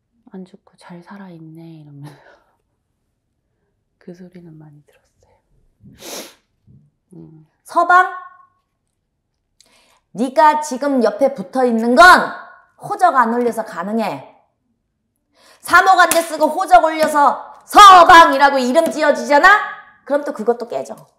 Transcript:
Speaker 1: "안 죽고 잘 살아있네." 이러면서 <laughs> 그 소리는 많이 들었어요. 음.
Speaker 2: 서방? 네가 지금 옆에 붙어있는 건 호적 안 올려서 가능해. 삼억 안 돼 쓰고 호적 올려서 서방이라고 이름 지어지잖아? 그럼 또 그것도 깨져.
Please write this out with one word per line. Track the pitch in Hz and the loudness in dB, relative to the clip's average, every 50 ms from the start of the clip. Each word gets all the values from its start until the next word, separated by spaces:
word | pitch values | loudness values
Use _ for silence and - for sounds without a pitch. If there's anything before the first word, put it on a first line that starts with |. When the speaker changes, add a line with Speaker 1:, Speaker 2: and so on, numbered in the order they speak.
| _ _ _ 233 _ _ - | _ _ _ _ _ _ -20
Speaker 1:
"안 | 190 185 | -20 -20
죽고 | _ _ - _ _ _ | _ _ -20 _ _ _
잘 | _ - - 175 175 | _ -20 -20 -20 -20
살아있네." | 175 - 202 202 196 185 170 165 160 160 156 165 165 165 165 156 | -20 -20 -20 -20 -20 -20 -20 -20 -20 -20 -20 -20 -20 -20 -20 -20
이러면서 | 151 147 143 143 143 147 143 139 _ _ _ _ _ _ _ _ _ _ _ _ _ _ _ _ | -20 -20 -20 -20 -20 -20 -20 _ _ _ _ _ _ _ _ _ _ _ _ _ _ _ _ _
<laughs> | _ _ _ _ _ _ _ _ _ _ _ _ _ _ _ _ _ _ _ | _ _ _ _ _ _ _ _ _ _ _ _ _ _ _ _ _ _ _
그 | _ - 190 175 | _ -20 -20 -20
소리는 | 175 185 180 - 180 175 170 160 | -20 -20 -20 -20 -20 -20 -20 -20
많이 | 156 156 151 147 147 147 | -20 -20 -20 -20 _ _
들었어요. | _ _ _ _ _ _ _ _ _ _ _ _ _ _ _ _ _ _ _ _ - - - - - - - - - _ _ _ _ _ _ _ _ _ _ _ _ _ _ _ _ 180 | _ _ _ _ _ _ _ _ _ _ _ _ _ _ _ _ _ _ _ _ -20 -20 -20 -20 -18 -18 -18 -18 -20 _ _ _ _ _ _ _ _ _ _ _ _ _ _ _ _ -20
음. | 165 165 156 160 160 156 _ _ _ _ | -20 -20 -20 -20 -20 _ _ _ _ _
Speaker 2:
서방? | - - 330 339 349 359 370 370 381 359 359 370 - _ _ _ _ _ _ _ _ _ _ _ _ _ _ _ _ _ _ _ _ _ _ _ _ _ _ _ _ _ _ _ _ _ _ _ _ | -8 -4 -4 -2 0 0 0 0 -2 -6 -16 -20 -20 _ _ _ _ _ _ _ _ _ _ _ _ _ _ _ _ _ _ _ _ _ _ _ _ _ _ _ _ _ _ _ _ _ _ _ _
네가 | - 175 247 262 254 320 311 302 302 - | -10 -10 -8 -6 -2 0 0 0 0 -2
지금 | - - 254 247 285 285 269 262 220 | -6 -10 -10 -8 -6 -4 -2 -2 -2
옆에 | - - - 277 262 269 | -2 -2 -2 -4 -4 -4
붙어있는 | - 190 - - 262 254 247 226 226 226 233 254 | -6 -14 -10 -6 -4 -4 -2 -2 -4 -4 -2 2
건 | 285 349 370 339 240 196 - - - - - - _ _ _ _ _ | 4 6 6 6 4 2 -6 -12 -16 -20 -20 -20 _ _ _ _ _
호적 | - 151 403 - 370 339 269 | -14 -12 -6 -2 -2 0 0
안 | 262 240 226 233 | 0 -2 -2 -2
올려서 | 240 247 240 220 220 202 | -4 -4 -6 -6 -8 -12
가능해. | - - 160 175 202 220 226 214 185 147 135 - - _ _ _ _ _ _ _ _ _ _ _ _ _ _ _ _ _ _ _ _ _ _ _ _ _ _ | -12 -12 -12 -10 -8 -6 -6 -6 -6 -8 -12 -16 -20 _ _ _ _ _ _ _ _ _ _ _ _ _ _ _ _ _ _ _ _ _ _ _ _ _ _
삼억 | - - - 349 381 381 381 349 | -6 0 0 2 2 2 2 2
안 | 349 339 | 2 2
돼 | 330 330 | 2 -2
쓰고 | 330 330 302 294 311 | -2 -4 -6 -4 -4
호적 | 294 - 359 381 311 359 339 320 | -4 -4 -4 -2 2 2 2 2
올려서 | 320 320 311 311 285 - 294 285 247 - - - - - - _ | 2 -2 -2 -4 -2 0 0 0 0 -2 -4 -12 -20 -20 -20 _
서방이라고 | - - 359 - - - - - - 359 339 330 302 277 269 285 277 269 269 | 0 6 8 8 8 8 6 6 6 8 6 6 6 2 0 0 0 0 0
이름 | 247 247 262 330 320 254 | -4 -2 0 0 -2 -2
지어지잖아? | - 294 302 294 330 240 233 233 285 285 339 381 415 415 - - - - - _ _ _ _ | -4 -4 -4 -4 -4 -4 -2 0 0 2 4 4 2 2 0 -6 -14 -20 -20 _ _ _ _
그럼 | - 277 294 294 | -8 -6 -6 -6
또 | 302 277 | -8 -12
그것도 | - 214 233 233 233 233 | -8 -4 -6 -4 -6 -6
깨져. | 226 - 135 - - 220 - - _ _ | -12 -12 -12 -12 -12 -18 -20 -20 _ _